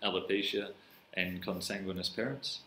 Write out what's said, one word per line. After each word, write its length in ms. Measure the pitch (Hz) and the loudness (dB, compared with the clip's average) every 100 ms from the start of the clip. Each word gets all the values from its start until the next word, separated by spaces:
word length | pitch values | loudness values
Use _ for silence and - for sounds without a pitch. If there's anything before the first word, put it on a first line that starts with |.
alopecia, 680 | 104 92 - 101 98 101 101 - - - - | 0 2 4 2 4 0 -2 -6 -16 -20 -8
and 280 | 92 90 90 | -2 0 0
consanguineous 680 | - 90 - 101 95 92 87 | -2 -2 0 -2 -2 -2 -2
parents 500 | - 127 139 - - | 0 -2 -2 -4 -6